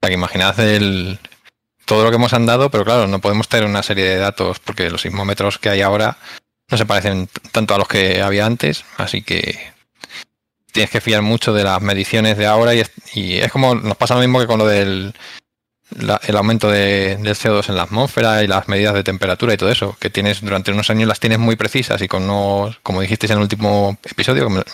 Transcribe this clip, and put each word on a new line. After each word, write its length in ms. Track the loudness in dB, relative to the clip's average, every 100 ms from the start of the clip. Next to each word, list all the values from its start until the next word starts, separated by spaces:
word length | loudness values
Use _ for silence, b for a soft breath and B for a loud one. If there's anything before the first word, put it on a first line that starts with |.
sea, 80 | -2
que 40 |
imaginad 440 | 0 -2 0 0 2
el, 580 | 2 4 2 -2 -6 -10 -14 _ _ _ _ _ 0
todo 200 | 4 4
lo 40 |
que 60 | 4
hemos 180 | 2
andado, 380 | 2 2 2 2
pero 140 | 2 2
claro, 200 | 2 2
no 140 | 0
podemos 300 | 0 0 0
tener 180 | 0 0
una 160 | -2
serie 220 | -2 -2 0
de 120 | 0
datos, 420 | -2 -2 -4 -4
porque 300 | -10 -4 -4
los 120 | -4
sismómetros 580 | -6 -4 -4 -2 -2 -2
que 100 | -2
hay 120 | 2
ahora 360 | 2 2 0 -4 B B _ _ -4
no 60 | -2
se 80 | 0
parecen 420 | 0 0 -2 -6
t-, 220 | -10 -6
tanto 240 | -2 0 0
a 20 |
los 100 | 2
que 320 | 2 2 2
había 240 | 0 2 0
antes, 400 | 0 -2 -4 -10 -8
así 260 | -6 -6
que 520 | -4 -4 -4 -8 -12 _ _ -20 B B B _ _ _ _
tienes 180 | -2 0
que 120 | 0
fiar 200 | 0 0
mucho 320 | 2 0 0
de 100 | 0
las 160 | 2 0
mediciones 520 | 0 -2 0 0 2 2
de 120 | 2
ahora 260 | 4 4
y 60 | 2
es, 120 | 0 -6 -10
y 220 | -8 -4 -2
es 160 | -2
como, 240 | 2 2 2
nos 200 | -2 -2
pasa 200 | 0 2
lo 60 |
mismo 180 | 2 2
que 80 | 2
con 100 | 2
lo 80 | 4
del, 480 | 4 2 -2 -6 -12 B B _ _ _ _ -18 -8
la, 200 | -2 -2 0
el 100 | 0
aumento 360 | 2 2 2
de, 440 | 2 2 2 0 -2
del 180 | -2 -2
C 120 | 0
O 40 |
dos 160 | 0 0
en 60 | -4
la 80 |
atmósfera 600 | -2 -2 0 2 2 2
y 40 | 2
las 200 | 0 0
medidas 280 | 0 2 0
de 80 |
temperatura 500 | -2 -2 -2 0 0
y 40 | 0
todo 120 | 0
eso, 260 | 0 -2 -6
que 100 | -6
tienes 320 | -2 -2 -2
durante 300 | -4 -4 -2
unos 180 | -2 0
años 180 | 0 0
las 120 | 0
tienes 180 | 0 2
muy 200 | 2 0
precisas 440 | 0 -2 -2 -2
y 60 | -2
con 160 | -2
unos, 560 | 0 0 0 0 -2 -6
como 220 | -4 -2
dijisteis 280 | -2 -2 0
en 80 | 0
el 60 |
último 560 | 0 0 0 2 0 -4
episodio, 440 | -10 -6 0 0 0
que 20 |
me, 120 | -2
me 20 | -4